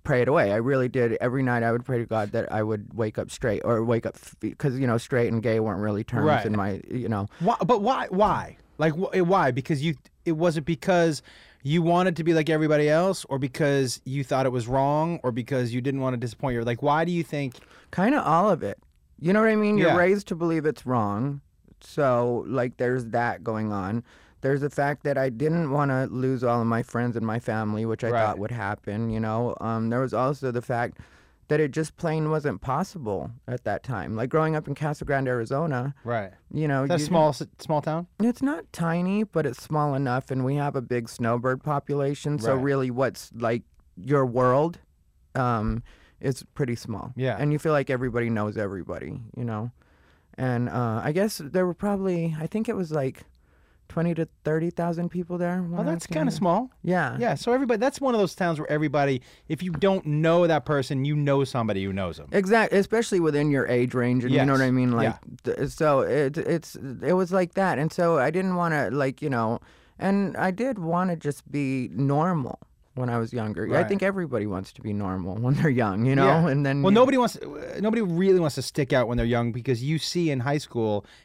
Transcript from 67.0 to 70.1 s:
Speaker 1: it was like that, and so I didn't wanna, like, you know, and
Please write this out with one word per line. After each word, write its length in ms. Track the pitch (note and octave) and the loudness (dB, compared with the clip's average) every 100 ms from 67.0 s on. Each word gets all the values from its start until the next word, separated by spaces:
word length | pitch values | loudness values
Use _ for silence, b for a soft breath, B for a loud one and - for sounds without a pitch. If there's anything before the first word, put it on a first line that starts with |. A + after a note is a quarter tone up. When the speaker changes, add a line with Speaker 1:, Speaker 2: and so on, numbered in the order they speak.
Speaker 1:
it 120 | C3 | 0
was 180 | F#3 F3+ | 0 2
like 220 | F#3+ F3 | 0 0
that, 240 | - F#3+ C3+ | 0 0 0
and 140 | D#3 | -2
so 260 | - E3+ D#3+ | 0 2 4
I 120 | C3 | 2
didn't 260 | E3+ F#3+ F3+ | 0 -2 0
wanna, 340 | E3+ D3+ G#2+ | 0 0 0
like, 320 | C3+ C3+ - | 0 -2 -2
you 80 | D3+ | -2
know, 280 | B2 A2+ A#2 b b b b | 0 0 -2 b b b b
and 380 | F#3 | 0